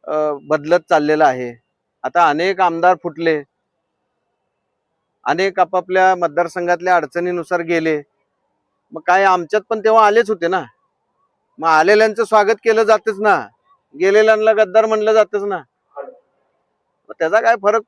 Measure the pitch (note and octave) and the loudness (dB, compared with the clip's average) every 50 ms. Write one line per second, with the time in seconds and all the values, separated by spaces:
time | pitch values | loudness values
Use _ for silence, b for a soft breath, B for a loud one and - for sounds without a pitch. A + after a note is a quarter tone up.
0 | _ - D3+ D#3 D3+ D3+ D3 C#3+ D3+ C#3+ D3+ D#3 D3 D3+ E3+ F3+ E3 _ F3 D#3 | _ -6 -6 -4 -4 -4 -6 -8 -6 -4 -4 -4 0 0 0 0 0 _ -2 0
1 | D3 D3 D#3 D#3 D#3+ C#3+ B2+ B2+ B2 A#2+ A#2 A#2 _ _ _ _ _ _ _ _ | 0 0 0 2 2 2 0 -2 -8 -10 -12 _ _ _ _ _ _ _ _ _
2 | - C3 _ F3 E3+ D#3 D3 D3+ F3 F#3+ G3 F3+ F#3+ F3 E3 E3 E3 F3+ F#3 F3 | -12 -6 _ 0 2 2 0 0 -2 -4 -2 0 -2 -2 0 2 2 2 2 2
3 | _ F3 D3 D3 E3 E3 D#3+ D3 C#3 _ _ _ _ _ _ _ _ _ _ _ | _ -12 -10 -4 -2 -2 -2 -2 -6 _ _ _ _ _ _ _ _ _ _ _
4 | _ _ _ _ _ _ _ _ _ _ _ _ _ _ _ _ _ _ _ _ | _ _ _ _ _ _ _ _ _ _ _ _ _ _ _ _ _ _ _ _
5 | _ _ _ _ _ B2+ D3 E3+ F#3+ G3 F#3+ F#3+ F3+ F3 - F#3 F3+ F#3+ F#3 F#3 | _ _ _ _ _ -6 -2 -2 -2 -4 0 -2 -2 0 -2 -6 -4 -2 0 2
6 | F#3 F#3 F#3 F3+ F3 E3 D3 D#3+ F3 E3 - F#3 F3 F3 F3 E3 F3 F#3 F3+ F3 | 2 2 2 0 -2 -4 -2 -2 -4 -4 -4 -6 -2 -2 -4 -2 0 0 0 0
7 | D#3 C#3 - F3 F3 F3+ F3+ F3 D#3+ - F3+ F3 E3+ E3 E3+ E3 D#3+ D#3+ D#3 D3+ | 0 -4 -8 -6 -6 -4 -6 -6 -6 -6 -6 -6 -4 -2 -2 -2 0 -2 -4 -4
8 | C#3+ _ _ _ _ _ _ _ _ _ _ _ _ _ _ _ _ _ - D#3+ | -6 _ _ _ _ _ _ _ _ _ _ _ _ _ _ _ _ _ -18 -10
9 | D#3 - F3 F#3+ G3 G3 F#3 F3+ E3+ D3+ - G#3+ G3 _ A3+ A3 G3 A3 A3 A3+ | -2 0 0 2 2 2 0 0 -2 -4 -4 -6 -4 _ -8 -4 0 2 4 4
10 | A3 G#3 G#3 A3+ A3+ G3 A3 F3 E3+ E3+ F#3 F#3 C#3+ A#2 _ _ _ _ _ _ | 4 4 4 2 0 -2 -4 -4 -4 -4 -4 -4 -6 -8 _ _ _ _ _ _
11 | _ _ _ _ _ _ _ _ _ _ _ - D#3+ E3 D#3+ D#3 D#3+ F#3 G#3+ G#3+ | _ _ _ _ _ _ _ _ _ _ _ -6 -2 2 2 4 4 4 4 4
12 | A3 A3 G#3 G#3+ A#3 - A3+ G#3+ G#3 G3 A3+ G#3 _ A3+ A3 G#3+ A3+ G#3 A3 A3 | 4 2 0 -4 -4 0 2 2 2 2 -2 -2 _ 0 0 2 2 2 2 0
13 | _ A3+ G#3 F#3+ G#3+ G#3+ F#3+ D3+ A2+ G2+ _ _ _ _ _ _ _ _ _ C#3 | _ -6 -8 -2 0 0 0 0 -2 -10 _ _ _ _ _ _ _ _ _ -2
14 | F3+ F#3+ G3 G#3+ A3 A3 A3 G#3+ G#3+ A3 A3 G3+ A3 F#3 F3+ A3 A3 A3 A3 G#3+ | -2 2 4 4 4 4 2 2 2 0 2 2 0 2 2 0 2 2 0 -2
15 | G#3 G#3+ G#3+ A3 G#3+ G#3 - G3+ G3+ G3+ G3 E3 C3+ _ _ _ _ _ _ - | 0 2 2 2 2 0 -2 -8 -6 -6 -8 -8 -10 _ _ _ _ _ _ -18
16 | C4+ C4 - _ _ _ _ _ _ _ _ _ _ _ _ _ _ _ _ _ | -18 -18 -20 _ _ _ _ _ _ _ _ _ _ _ _ _ _ _ _ _
17 | _ _ - _ E3 D#3+ F3+ A3 B3 A3+ A#3 A3 G3 G3+ G#3 A3+ G#3+ | _ _ -8 _ -4 0 0 2 2 2 0 0 0 -2 -2 -2 -2